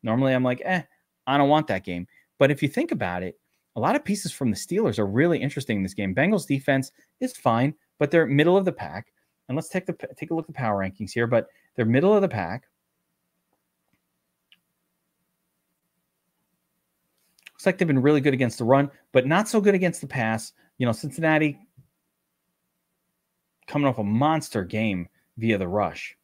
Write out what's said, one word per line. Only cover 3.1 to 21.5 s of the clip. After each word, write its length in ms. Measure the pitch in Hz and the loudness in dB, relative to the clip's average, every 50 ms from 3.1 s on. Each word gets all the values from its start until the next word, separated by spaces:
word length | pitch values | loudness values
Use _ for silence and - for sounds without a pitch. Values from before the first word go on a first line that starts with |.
| 87 90 | -4 -4
it, 160 | 90 92 - _ _ _ _ _ _ _ _ | -6 -8 -10 _ _ _ _ _ _ _ _
a 40 | 110 | -4
lot 140 | 110 160 240 | -2 0 0
of 100 | 294 - | -2 -2
pieces 280 | - 202 202 - - | -4 -6 -4 -6 -10
from 180 | - - 139 123 | -8 -4 -2 -2
the 60 | 101 | -2
Steelers 420 | - - - 175 202 226 160 101 107 | -4 -6 -4 -2 0 0 0 0 0
are 80 | 107 | -2
really 320 | 98 98 120 151 175 170 131 | 0 2 2 2 2 2 0
interesting 380 | 113 139 - 147 127 - 110 | -2 -4 -6 -6 -6 -4 -2
in 60 | 101 95 | -2 -2
this 100 | 95 - | -4 -4
game. 180 | - 101 95 | -6 -6 -4
Bengals 320 | 92 127 143 185 220 190 143 | 0 0 0 2 0 -2 0
defense 460 | - 143 135 - - 135 135 131 - _ _ _ _ _ _ | -2 -4 -2 0 0 0 0 -2 -4 _ _ _ _ _ _
is 160 | 254 254 - | -8 -8 -8
fine, 360 | - - 131 113 117 127 143 143 _ _ _ _ _ | -2 0 2 2 2 2 0 -2 _ _ _ _ _
but 100 | 147 143 | -2 2
they're 160 | 170 170 160 | 4 2 2
middle 300 | - 139 143 151 170 180 | 4 2 2 4 4 4
of 80 | 196 190 | 4 2
the 80 | 185 | 0
pack. 400 | - - - 73 76 95 113 _ _ _ _ _ _ _ _ - | -4 -6 -10 -10 -10 -12 -14 _ _ _ _ _ _ _ _ -8
And 80 | 127 | -6
let's 120 | 151 156 - | -6 -6 -6
take 180 | - 185 180 | -6 -6 -6
the, 100 | - 165 _ - - - | -6 -10 _ -10 -14 -12
take 140 | - 160 - | -14 -10 -6
a 40 | 170 | -6
look 100 | 160 156 | -6 -6
at 40 | - | -8
the 40 | |
power 260 | 156 - 131 110 104 98 | -8 -4 -2 -2 -2 -2
rankings 300 | 95 95 95 _ 110 92 | -2 -6 -6 _ -12 -6
here, 140 | - 117 117 | -2 -2 0
but 220 | 117 120 117 - - _ _ _ _ _ | 2 2 0 0 0 _ _ _ _ _
they're 120 | - 117 | -2 0
middle 260 | 110 117 135 160 196 | 2 4 4 4 4
of 80 | 214 208 | 4 4
the 80 | 196 170 | 2 0
pack. 360 | 127 110 90 82 95 131 _ _ _ _ _ _ _ _ _ _ _ _ _ _ _ _ _ _ _ _ _ _ _ _ _ _ _ _ _ _ _ _ _ _ _ _ _ _ _ _ _ _ _ _ _ _ _ _ _ _ _ _ _ _ _ _ _ _ _ _ _ _ _ _ _ _ _ _ _ _ _ _ _ _ _ _ _ _ _ _ _ _ _ _ _ _ _ _ _ _ _ _ _ _ _ _ _ - _ | -2 -4 -4 -4 -6 -8 _ _ _ _ _ _ _ _ _ _ _ _ _ _ _ _ _ _ _ _ _ _ _ _ _ _ _ _ _ _ _ _ _ _ _ _ _ _ _ _ _ _ _ _ _ _ _ _ _ _ _ _ _ _ _ _ _ _ _ _ _ _ _ _ _ _ _ _ _ _ _ _ _ _ _ _ _ _ _ _ _ _ _ _ _ _ _ _ _ _ _ _ _ _ _ _ _ -20 _
Looks 100 | _ - | _ -2
like 140 | 196 185 190 | -2 0 2
they've 100 | 185 165 | 0 2
been 140 | 143 131 | 2 4
really 180 | 123 147 151 147 | 4 4 4 4
good 140 | 135 147 135 | 4 2 2
against 240 | 127 131 120 - - | 2 0 -2 -2 -2
the 60 | 120 | 2
run, 260 | 113 131 139 143 139 - _ _ _ | 4 4 4 4 0 -4 _ _ _
but 160 | - 135 123 | 2 2 4
not 220 | 135 160 185 220 - | 4 2 2 0 2
so 120 | - 220 | 0 2
good 140 | 196 208 196 | 4 4 4
against 280 | 185 185 175 170 - | 4 2 0 -2 -4
the 40 | - | -10
pass. 460 | 135 - 135 117 110 113 113 - - _ _ _ _ _ | -8 -4 -2 -2 0 -2 -2 -4 -10 _ _ _ _ _
You 80 | _ 127 | _ 0
know, 80 | 120 | 0
Cincinnati 680 | 113 - - 151 - - 160 156 156 151 156 151 | 0 -2 -6 -10 -6 -2 0 2 4 4 2 0